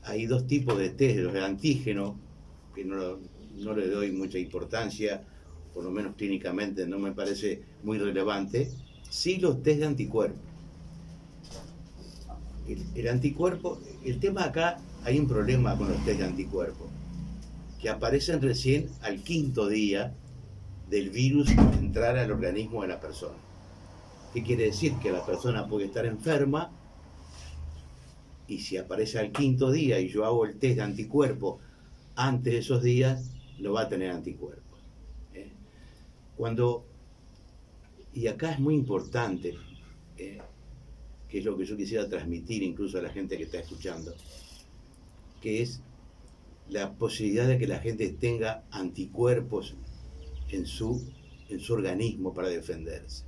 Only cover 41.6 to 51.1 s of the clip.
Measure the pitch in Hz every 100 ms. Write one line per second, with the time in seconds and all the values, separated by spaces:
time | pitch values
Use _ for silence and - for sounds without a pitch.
41.6 | 92 104 98 110 98 92 80 85 82 110
42.6 | 92 85 98 92 82 98 95 90 80 90
43.6 | 80 80 92 82 80 85 - - - -
44.6 | - - - - - - - - 113 107
45.6 | 123 - - - - - - - - -
46.6 | - 101 98 - 113 - 107 104 127 123
47.6 | 101 85 113 110 101 - 120 117 110 110
48.6 | - 101 92 - 98 - 120 123 - 104
49.6 | - - - - - - - - - 95
50.6 | - - 113 127 -